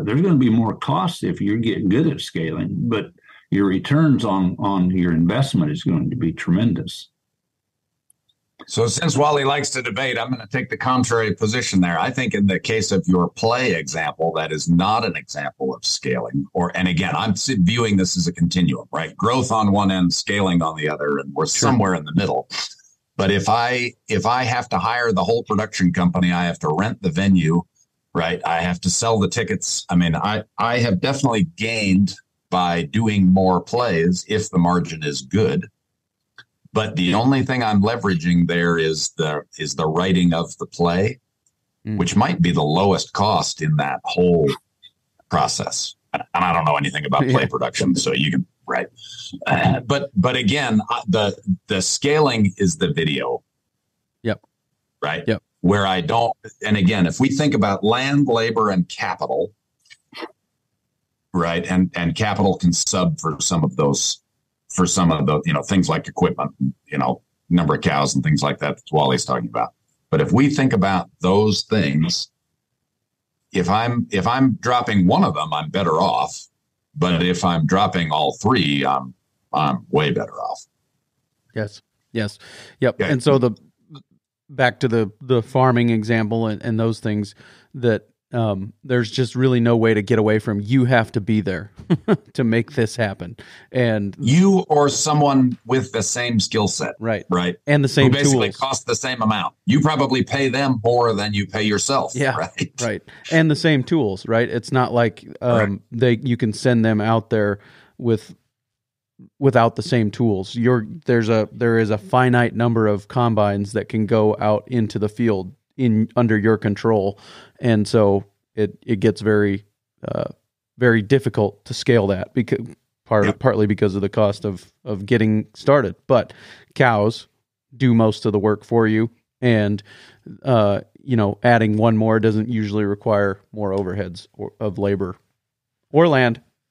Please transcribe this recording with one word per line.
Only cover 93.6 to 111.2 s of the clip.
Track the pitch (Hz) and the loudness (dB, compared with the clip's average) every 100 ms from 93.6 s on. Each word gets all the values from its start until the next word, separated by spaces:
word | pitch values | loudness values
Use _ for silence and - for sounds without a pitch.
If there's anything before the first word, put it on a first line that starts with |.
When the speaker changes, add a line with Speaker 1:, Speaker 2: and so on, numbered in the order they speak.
| - | -8
Speaker 3:
And | 127 117 107 101 92 | -2 0 0 -4 -4
Speaker 2:
You | 127 156 196 185 - | 2 4 6 4 2
or | 147 143 | 2 2
someone | - 156 147 143 135 127 123 113 | 0 0 2 4 4 2 0 -2
with | 131 - | -2 -2
the | 113 | -4
same | - 123 120 113 | -4 -4 -2 0
skill | - 110 98 | 0 0 -2
set. | - - - | -2 -8 -6
Speaker 3:
Right. | 113 104 - | -4 -4 -2
Speaker 2:
Right. | 87 90 87 - | -2 -2 -4 0
Speaker 3:
And | 147 | 2
the | 135 | 2
Speaker 2:
Who | |
Speaker 3:
same | 143 135 | 4 4
Speaker 2:
basically | 139 143 131 101 | 4 2 2 0
Speaker 3:
tools. | - | -2
Speaker 2:
cost | 135 135 - | -4 -4 -4
the | |
same | 113 127 123 | -6 -4 -2
amount. | 110 107 76 - - | -2 -2 -4 -6 0
You | 143 | 2
probably | 151 135 139 131 | 2 0 0 0
pay | 123 139 135 | -2 -2 -2
them | 131 139 117 | 0 0 0
more | 113 120 117 | 0 2 2
than | 101 104 | 0 -2
you | 101 95 | -4 -4
pay | 110 | -2
yourself. | 107 104 - 135 - | 0 0 0 -2 -2
Speaker 3:
Yeah, | 127 135 78 | -2 -2 -2
Speaker 2:
Right. | - - - - | -6 -6 -8 -6
Speaker 3:
right. | 117 98 - - - | -6 -6 -10 -20 -2
And | 165 160 | 2 2
the | 139 | 2
same | 165 143 | 2 2
tools, | 123 165 107 95 - | 2 0 0 -4 -2
right? | 113 123 | 0 0
It's | 117 - | -4 -2
not | 131 123 | 0 0
like, | 120 113 - - - | 2 0 -2 -16 -6
um, | 123 117 | 0 2
Speaker 2:
Correct. | 104 98 - | 0 -4 -8
Speaker 3:
they, | 117 123 110 | 0 2 2
you | 131 117 | 0 0
can | 110 | -2
send | 101 131 120 | 0 2 2
them | 110 107 | 2 2
out | 107 113 - | 2 0 0
there | 110 104 101 - - _ - | 0 0 -2 -10 -20 _ -6
with, | 120 107 - - _ _ _ _ _ _ _ _ - - | -2 -2 -4 -20 _ _ _ _ _ _ _ _ -20 -2
without | 139 123 117 - | 2 4 2 0
the | |
same | - 123 107 | -2 0 0
tools. | - 117 95 95 120 | 0 0 0 -4 -2
You're, | 117 123 110 170 | 0 0 -2 -8
there's | - 117 | 0 0